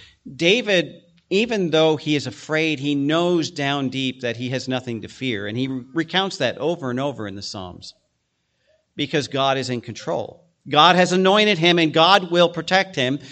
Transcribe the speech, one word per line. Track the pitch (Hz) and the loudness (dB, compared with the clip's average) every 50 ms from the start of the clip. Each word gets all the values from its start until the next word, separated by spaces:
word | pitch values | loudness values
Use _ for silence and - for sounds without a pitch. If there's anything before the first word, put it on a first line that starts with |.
| - - _ _ - - 139 | -20 -20 _ _ -20 -16 -6
David, | 127 165 175 208 247 220 208 196 175 156 - - - _ _ _ _ _ - | -2 2 2 2 2 2 0 0 0 0 -2 -8 -18 _ _ _ _ _ -2
even | 175 196 233 226 233 202 180 160 | 0 0 0 0 -2 -2 -2 0
though | 151 156 160 160 156 | 2 4 4 4 2
he | 139 - 151 151 | 0 0 -2 -2
is | 139 120 | -2 -2
afraid, | 127 117 - - - 156 156 160 160 151 131 | -6 -10 -12 -8 -4 -2 0 0 0 -2 -2
he | 139 147 143 | -2 -2 -2
knows | 139 139 143 156 170 175 175 180 165 151 - | -2 0 0 0 0 2 2 0 0 -2 -4
down | - 147 139 139 143 143 135 127 | -4 -4 -4 -2 -2 -2 -4 -4
deep | 131 135 135 127 120 131 | -4 -4 -4 -4 -4 -4
that | 123 120 117 | -6 -6 -6
he | 117 127 123 | -6 -6 -6
has | 135 127 - | -6 -6 -4
nothing | 131 131 123 - 123 117 107 | -4 -6 -6 -6 -6 -10 -10
to | - | -10
fear. | - - - 131 127 113 98 104 | -14 -12 -8 -6 -6 -4 -4 -6
And | 104 110 | -6 -6
he | 123 135 | -4 -4
recounts | 131 131 127 123 131 131 165 160 165 - 185 196 190 - | -4 -6 -8 -10 -8 -6 -6 -4 -2 -2 -2 -2 -2 -4
that | - 139 117 92 - | -4 -4 -4 -2 -2
over | 131 160 175 165 139 127 | -4 -4 -4 -4 -6 -6
and | 120 127 | -4 -4
over | 139 143 135 - 107 | -4 -6 -6 -8 -10
in | 101 98 | -10 -12
the | 101 | -12
Psalms, | 98 - - 101 92 90 - - - - - _ _ _ _ _ _ _ _ _ _ _ _ _ _ _ _ _ _ _ _ | -14 -14 -12 -12 -12 -14 -16 -16 -20 -20 -20 _ _ _ _ _ _ _ _ _ _ _ _ _ _ _ _ _ _ _ _
because | 143 147 131 - 147 123 - | -8 -6 -2 -2 -4 -4 -2
God | - 135 135 135 135 | -2 0 0 0 0
is | 135 127 127 | 0 -2 -4
in | 127 120 | -6 -6
control. | - - 104 - - 165 170 139 107 - - _ _ _ _ _ - 143 | -8 -10 -14 -10 -8 -6 -6 -6 -6 -8 -14 _ _ _ _ _ -8 0
God | 143 147 156 175 180 | 4 6 6 8 8
has | 180 180 170 | 6 4 4
anointed | 180 185 185 190 196 214 214 208 202 | 4 4 4 6 6 6 4 4 2
him, | 160 170 175 175 175 | 4 4 4 4 4
and | 165 156 | 4 4
God | - 160 160 180 196 202 180 165 | 4 4 6 6 6 4 4 2
will | 170 175 175 170 | 2 4 4 4
protect | 170 160 156 - 185 190 190 190 - | 2 -2 -2 0 0 0 0 0 -2
him | 143 127 127 139 147 - - | -2 -2 -2 -2 -4 -8 -12